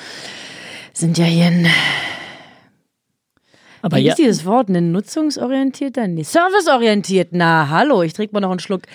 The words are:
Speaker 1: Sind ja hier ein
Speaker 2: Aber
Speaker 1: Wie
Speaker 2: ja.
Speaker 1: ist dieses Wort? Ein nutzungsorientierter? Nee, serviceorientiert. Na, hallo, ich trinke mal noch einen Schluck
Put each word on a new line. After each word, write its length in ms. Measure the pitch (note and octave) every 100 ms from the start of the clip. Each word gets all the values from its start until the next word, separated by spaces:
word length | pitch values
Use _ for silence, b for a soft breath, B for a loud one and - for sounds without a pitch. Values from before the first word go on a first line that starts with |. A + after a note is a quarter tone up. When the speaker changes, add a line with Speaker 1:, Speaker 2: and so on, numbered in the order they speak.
| B B B B B B B B B
Speaker 1:
Sind 240 | - E3 E3
ja 60 | E3+
hier 200 | E3+ F3
ein 200 | F3 E3+ B B B B B B B B B B B _ _ _ _ _ _ b b b b
Speaker 2:
Aber 140 | - D#3
Speaker 1:
Wie 40 |
Speaker 2:
ja. 100 | -
Speaker 1:
ist 80 | E4+
dieses 260 | C#4 F3 E3+
Wort? 240 | A#3+ A3
Ein 220 | F3 E3+
nutzungsorientierter? 1160 | E3+ G#3 D#4+ D#4 - B3 C4+ C4+ C4 C#4 B3 G#3
Nee, 140 | E3
serviceorientiert. 1080 | D3+ E4 F4+ G4+ E4 C4 A#3 G#3 F#3 F#3+ F3
Na, 380 | F3 E3+ D#3+ C#3+
hallo, 340 | D#3+ C#4 A3+
ich 100 | E3
trinke 200 | D#3+ G#3 G#3
mal 40 |
noch 100 | F#3+
einen 80 | F#3
Schluck 240 | - F#3+ -